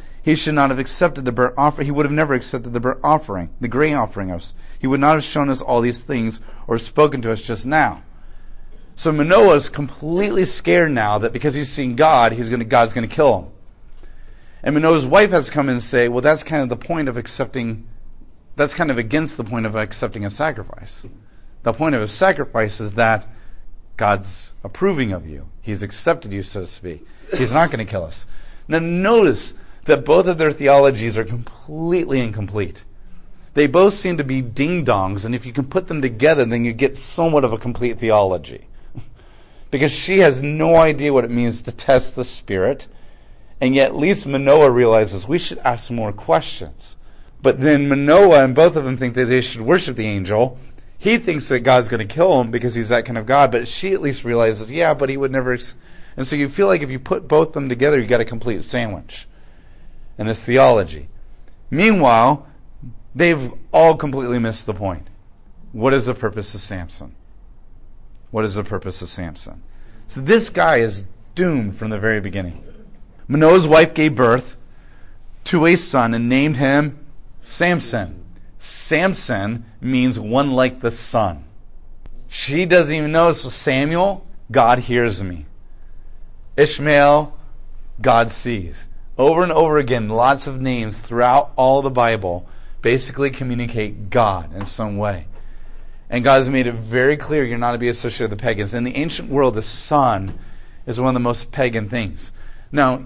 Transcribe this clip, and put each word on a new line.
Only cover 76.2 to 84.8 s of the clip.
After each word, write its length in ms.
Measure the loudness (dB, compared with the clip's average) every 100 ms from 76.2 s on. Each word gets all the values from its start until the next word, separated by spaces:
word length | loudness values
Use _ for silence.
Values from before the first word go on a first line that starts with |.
| 0
named 280 | 2 2 0
him 420 | 2 2 0 -6 -14 -16 -16 -16
Samson. 840 | -14 -2 0 0 -2 -4 -6 -10 -16 -18 -18 -14
Samson 1080 | -12 -10 -2 0 0 -2 -4 -4 -4 -6 -10 -10
means 380 | -2 0 2 0
one 320 | -2 0 0
like 300 | 2 0 0
the 100 | -6
sun. 540 | -4 -4 -2 -2 -4 -12 -18 -18 -18 -16 -16 -14 -14 -12
She 400 | -8 -4 -2 4
doesn't 280 | 4 4
even 180 | 0 0
know. 180 | 4 4
So 160 | 2 -4
Samuel, 760 | -4 0 0 0 2 0 -2 -10 -14 -2
"God 300 | 4 6 4